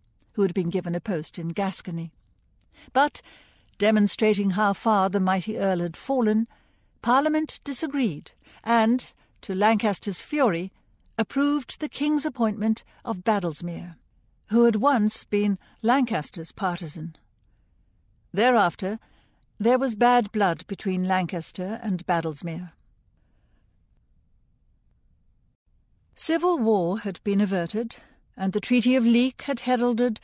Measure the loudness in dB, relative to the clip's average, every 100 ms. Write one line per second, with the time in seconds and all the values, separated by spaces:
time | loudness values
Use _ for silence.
0 | _ _ _ 0 0 0 -2 -2 -4 -6
1 | -4 -6 -6 -10 -6 -4 -4 -4 -8 -8
2 | -10 -14 _ _ _ _ _ _ -2 2
3 | 2 0 -20 -20 _ _ _ -2 2 4
4 | 2 2 2 2 0 2 0 0 0 2
5 | 2 0 0 0 -2 -2 0 0 -2 -6
6 | -2 2 2 2 0 _ _ _ _ _
7 | 2 2 2 0 -2 -8 -10 -6 -4 -2
8 | -2 -2 -12 _ _ -10 0 2 4 2
9 | -2 -18 _ _ -8 0 2 2 0 -2
10 | -4 -8 -4 0 2 0 -4 -12 _ _
11 | _ -6 -4 0 0 0 -4 -8 -8 -4
12 | 0 0 -2 -2 -2 0 0 -2 -6 _
13 | -8 -4 0 0 -2 -6 -8 -10 -12 -16
14 | _ _ _ _ 0 4 4 4 2 2
15 | 2 -2 -2 0 0 -2 _ _ 0 2
16 | 2 -2 -4 -10 -12 -6 -4 -4 -8 -10
17 | -10 -12 _ _ _ _ _ _ _ _
18 | _ _ _ 0 4 4 2 0 -6 -6
19 | _ _ _ _ _ -2 2 2 2 2
20 | 4 4 2 0 0 0 -6 -8 -4 -2
21 | 0 0 -2 -6 -8 -8 -8 -6 -4 -4
22 | -2 -2 -2 -6 -8 -8 -12 -18 _ _
23 | _ _ _ _ _ _ _ _ _ _
24 | _ _ _ _ _ _ _ _ _ _
25 | _ _ _ _ _ _ _ _ _ _
26 | _ -8 -2 0 0 0 2 2 0 -2
27 | -6 -6 -2 0 2 0 -2 -6 -8 -10
28 | -20 _ _ -6 -4 -2 2 2 4 4
29 | 6 4 2 -2 -6 -4 0 0 2 2
30 | 0 -2